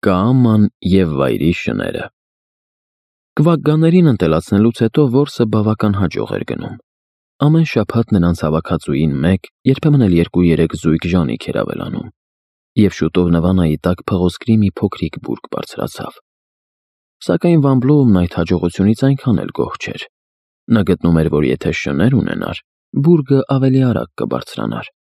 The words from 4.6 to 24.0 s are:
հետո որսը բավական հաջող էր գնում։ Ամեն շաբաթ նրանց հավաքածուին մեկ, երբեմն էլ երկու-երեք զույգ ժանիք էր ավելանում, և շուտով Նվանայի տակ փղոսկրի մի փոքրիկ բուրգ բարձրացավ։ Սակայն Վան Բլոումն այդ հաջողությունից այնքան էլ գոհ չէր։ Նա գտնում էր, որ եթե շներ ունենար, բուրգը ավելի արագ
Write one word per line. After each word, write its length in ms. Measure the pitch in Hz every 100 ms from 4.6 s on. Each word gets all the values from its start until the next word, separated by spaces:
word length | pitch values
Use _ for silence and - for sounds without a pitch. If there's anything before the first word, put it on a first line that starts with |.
| 110 117
հետո 240 | 113 131 143
որսը 380 | 123 143 - 113
բավական 500 | 107 107 107 107 98
հաջող 380 | 95 - 53 50
էր 100 | -
գնում։ 280 | - - - _ _ _ _ _ _
Ամեն 280 | 143 160 160
շաբաթ 440 | - 104 113 117 104
նրանց 280 | 85 85
հավաքածուին 680 | 80 78 - 82 - 71 78 69
մեկ, 200 | 78 92 - _
երբեմն 440 | - 135 160 147 110
էլ 100 | 85
երկու-երեք 600 | 82 - 90 78 82 -
զույգ 300 | 80 78 87
ժանիք 400 | 90 76 60 -
էր 120 | -
ավելանում, 460 | 50 - - - - _ _ _ _ _ _ -
և 140 | 101
շուտով 360 | - 80 - 90
Նվանայի 480 | 85 85 95 85 76
տակ 280 | - 90 -
փղոսկրի 500 | 98 90 - - 110
մի 140 | 101
փոքրիկ 480 | - 101 - 82 -
բուրգ 240 | - 57 -
բարձրացավ։ 680 | - - - - - - - _ _ _ _ _ _ _ _ _ _
Սակայն 400 | - 175 175 170
Վան 220 | 139 135 127
Բլոումն 340 | 147 131 95
այդ 140 | 87 -
հաջողությունից 680 | 82 90 87 - 98 110 135
այնքան 320 | 135 - 95
էլ 140 | 50
գոհ 240 | - - -
չէր։ 260 | - - - _ _ _ _ _ -
Նա 140 | 113
գտնում 400 | 95 90 85 82
էր, 80 | 78
որ 160 | 73 71
եթե 260 | 62 82
շներ 460 | 78 - 71 104 131
ունենար, 400 | 50 - - - _ _ _
բուրգը 460 | - 143 170 131 139 -
ավելի 360 | 135 131 131
արագ 300 | 131 113